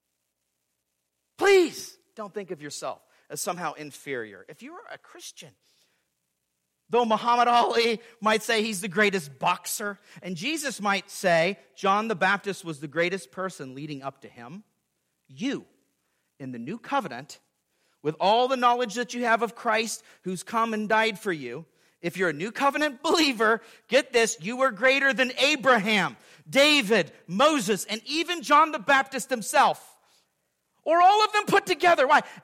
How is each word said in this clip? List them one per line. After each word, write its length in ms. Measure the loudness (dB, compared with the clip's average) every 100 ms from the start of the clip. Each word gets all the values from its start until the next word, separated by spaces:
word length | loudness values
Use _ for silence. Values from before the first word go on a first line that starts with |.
| _ _ _ _ _ _ _ _ _ _ _ _ _ -2
Please 580 | 4 4 4 -2 -18 -20 _
don't 200 | -16 -12
think 160 | -12 -10
of 100 | -12
yourself 400 | -12 -10 -10 -12 _ _ _
as 100 | -10
somehow 320 | -8 -6 -8
inferior. 720 | -8 -16 -16 -10 -8 -8 -14 -20
If 140 | -20
you 120 | -20
are 200 | -20 -20
a 40 | -20
Christian, 520 | _ -20 -20 -20 -20 _ _ _ _ _ _ _ _ _ _ _ _ _ -4
though 160 | 0 2
Muhammad 420 | 0 2 2 4
Ali 520 | 4 2 0 0 -2 -8 -4
might 220 | 0 0
say 200 | 0 -2
he's 200 | -2 -4
the 60 | -6
greatest 500 | 0 2 0 -6 -6
boxer, 600 | -2 -2 -4 -8 -8 -10 _ -18
and 140 | -12 -8
Jesus 440 | -6 -4 -6 -4
might 280 | -2 -2 -4
say 480 | -4 2 2 2 -2 _ -6
John 320 | 0 0 -2
the 60 |
Baptist 480 | -2 0 0 -4 -10
was 180 | -10 -12
the 80 | -8
greatest 420 | -2 -2 -2 -10
person 440 | -10 -10 -10 -16
leading 280 | -14 -12 -10
up 180 | -12 -14
to 80 | -20
him, 360 | -20 -18 -18 -20 _ _ _ _ _ _
you, 360 | -8 -6 -6 -10 _ _ _ _ _ _ _
in 140 | -14
the 60 | -12
new 200 | -10 -12
covenant, 640 | -4 -4 -4 -12 -14 -20 _ _ _ _ _ _
with 140 | -8 -2
all 280 | 2 4 2
the 80 | 2
knowledge 380 | 2 2 -2
that 200 | -4 -6
you 100 | -4
have 180 | 0 0
of 120 | 0
Christ 480 | -4 -2 -2 -2 -8 _ _
who's 200 | -10 -10
come 320 | -6 -2 -2
and 140 | -2 0
died 300 | 2 0 -2
for 140 | -6
you, 320 | -6 -6 -12 -14 _ _ _
if 160 | -8 -2
you're 120 | -2
a 60 |
new 180 | -2 -6
covenant 500 | -2 0 0 -4 -4
believer, 580 | -2 2 2 2 0 0 -4 -20 0
get 240 | 0 2
this, 240 | 2 2 0
you 200 | -8 -2
are 80 | -2
greater 420 | 2 2 4 2
than 200 | 0 -2 2
Abraham, 760 | 0 2 2 2 4 0 0 -4 -20 -20 -4
David, 640 | 2 4 4 2 0 0 -6 -10
Moses, 580 | 2 2 2 0 -4 -4
and 140 | -10 -6
even 360 | -6 -4 -6
John 280 | 2 4 4
the 80 | 0
Baptist 500 | 2 2 2 -6 -6
himself, 540 | -6 0 4 4 2 -8 _ _ _ _ _ _ _ _ _
or 180 | 0 6
all 220 | 6 6
of 80 | 4
them 140 | 0 2
put 200 | 0 2
together. 400 | 0 4 4 6
Why? 140 | 4 4 -14